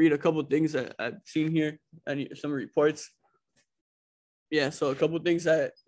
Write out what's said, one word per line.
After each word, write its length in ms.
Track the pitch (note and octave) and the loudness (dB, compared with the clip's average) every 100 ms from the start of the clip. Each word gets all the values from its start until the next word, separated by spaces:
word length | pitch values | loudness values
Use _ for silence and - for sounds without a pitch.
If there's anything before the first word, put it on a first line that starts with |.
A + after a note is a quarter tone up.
read 120 | D#3+ | 4
a 80 | D3 | 4
couple 180 | E3+ D#3 | 2 0
things 260 | C#3+ D#3 D#3 | 0 0 2
that 220 | D3 A#2 - | -2 -6 -6
I've 220 | A#2+ - | -8 -8
seen 240 | - D#3+ D#3 | -6 -2 0
here, 280 | D#3+ D3+ D#3 _ D#3+ - | 0 0 -4 _ -14 -8
any, 160 | C#3+ - | -6 -6
some 180 | - D3 | -8 -6
reports. 580 | C#3 G#2 D#3 D3+ D3+ - _ _ _ _ _ _ _ _ _ _ _ _ _ - | -6 -2 2 2 2 -8 _ _ _ _ _ _ _ _ _ _ _ _ _ -4
Yeah, 200 | D3+ C#3 | -2 0
so 200 | - C#3+ | -2 -4
a 40 | |
couple 240 | C3+ D#3 E3 | 0 -2 0
things 240 | F3 E3+ | 0 0
that 280 | E3 D#3+ C3+ - | 2 2 0 -6